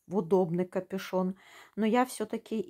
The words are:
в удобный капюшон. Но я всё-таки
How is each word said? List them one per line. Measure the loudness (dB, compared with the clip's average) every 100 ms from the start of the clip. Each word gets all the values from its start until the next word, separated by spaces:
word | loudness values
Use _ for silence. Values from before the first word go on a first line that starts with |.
| -6
в | -2
удобный | 2 4 4 0
капюшон. | -2 -4 -6 -8 -4 -2 -2 -4 -14 -20 -12 -2
Но |
я | 2 2 2
всё-таки | -2 -6 -8 -6 -6